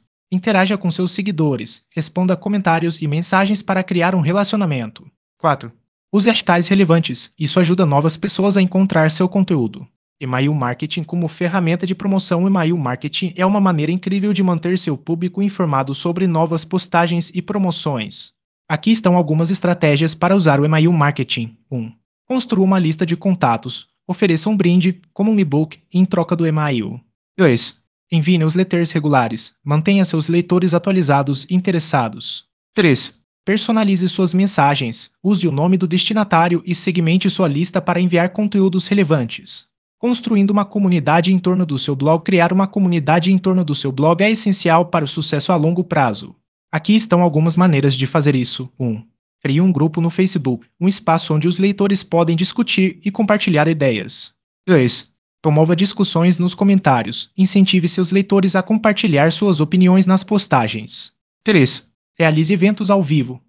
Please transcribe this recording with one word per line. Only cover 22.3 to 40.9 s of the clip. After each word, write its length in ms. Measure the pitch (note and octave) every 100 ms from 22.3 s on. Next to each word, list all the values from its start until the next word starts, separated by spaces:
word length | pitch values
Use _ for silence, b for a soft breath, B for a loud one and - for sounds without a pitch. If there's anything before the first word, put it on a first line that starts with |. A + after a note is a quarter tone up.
| B3+ B3 F#3+
uma 160 | F#3+ F#3+
lista 280 | D#3+ D#3 F3
de 100 | E3+
contatos. 720 | G3 F3+ B2+ A2+ B2+ - - _ -
Ofereça 420 | F3+ G3 D#3+ G#3
um 60 | G#3+
brinde, 460 | F3+ F3+ F3+ F3+ _
como 180 | - G#3
um 80 | G#3+
e-book, 400 | E3 C#3+ D#3 - _
em 140 | F3+ F#3
troca 300 | F3+ E3 E3+
do 100 | E3
e-mail. 560 | D#3 D3 B2 G2+ A#2+ - _ _ -
Dois. 440 | E3+ A#2+ - - _ _ _
Envie 260 | E3 D#3 F3
newsletters 540 | D#3 F3 F#3 F3 E3
regulares. 640 | E3 D3 C3+ A2+ A2+ - -
Mantenha 420 | C#3+ D3+ D#3+ G3 F#3
seus 220 | D#3+ D3+
leitores 480 | E3+ F3 F3+ F3+ F3
atualizados 720 | F#3 F#3+ C#3+ C#3+ C#3 C3+ -
e 60 | F3+
interessados. 920 | F3+ E3+ D#3 C#3+ A2+ A2+ - - - _ _
Três. 460 | - F3 B2+ - - _ _ -
Personalize 640 | G#3 - A3 G#3 F#3+ F3+
suas 260 | - F3+
mensagens. 800 | F3+ G3 - C#3+ C#3+ A#2+ A2+ - _
Use 240 | F#3 G3+ E3+
o 40 |
nome 260 | C3+ F3 F#3
do 80 | F3+
destinatário 760 | F3+ - A3 G#3 E3 E3+ E3+ -
e 80 |
segmente 560 | E3 - F3 E3 F3+ G3
sua 180 | - F3
lista 340 | C#3+ F3+ F#3+
para 180 | - F3
enviar 300 | F3+ E3+ F3+
conteúdos 580 | F#3 G#3 G3+ F#3+ F#3 -
relevantes. 800 | G3+ E3 D#3 A#2 - - - - _ _ _
Construindo 540 | A#3+ A#3+ - G#3+ G3
uma 120 | G#3
comunidade 720 | G3+ G#3 F#3+